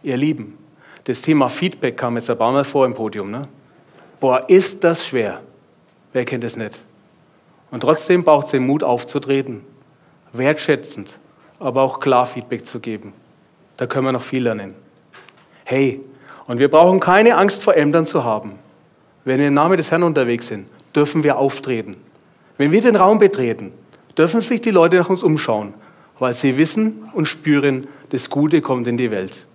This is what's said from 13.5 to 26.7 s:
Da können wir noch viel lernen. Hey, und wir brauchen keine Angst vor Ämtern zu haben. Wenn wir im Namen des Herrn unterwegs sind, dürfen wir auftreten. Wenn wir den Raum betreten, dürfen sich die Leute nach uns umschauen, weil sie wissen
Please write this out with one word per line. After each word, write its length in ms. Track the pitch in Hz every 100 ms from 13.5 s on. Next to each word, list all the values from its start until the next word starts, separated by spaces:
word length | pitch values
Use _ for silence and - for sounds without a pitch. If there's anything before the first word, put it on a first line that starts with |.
| _ _ -
Da 80 | 127
können 180 | 139
wir 80 | 135
noch 100 | 127
viel 200 | - 165
lernen. 320 | 120 107 98 - _ _ _ - - _ _ _
Hey, 360 | - 131 139 135 - - - - -
und 120 | 120
wir 100 | 135
brauchen 320 | 156 175 190
keine 360 | 175 190 226 220
Angst 260 | 196 -
vor 120 | - 175
Ämtern 300 | 147 165 156
zu 180 | 151
haben. 340 | 120 107 107 - - _ _ _ _ _
Wenn 140 | 131 131
wir 100 | 143
im 60 |
Namen 240 | 143 160 185
des 120 | 147
Herrn 120 | 165
unterwegs 460 | 175 151 123 120 -
sind, 200 | 104 95 _ _
dürfen 280 | 147 147 160
wir 160 | 147 123
auftreten. 580 | 135 - - 117 104 95 _ _ _ _ _ -
Wenn 140 | 147
wir 100 | 190
den 140 | 240 214
Raum 220 | 190 214
betreten, 540 | 202 139 120 110 98 - _ _ _ -
dürfen 240 | 160 233
sich 180 | - 233
die 100 | 233
Leute 260 | 185 170 180
nach 120 | 175
uns 140 | 185
umschauen, 500 | 175 156 - 107 104 - - _ _ _
weil 160 | 127
sie 240 | 117 139 131
wissen 500 | 160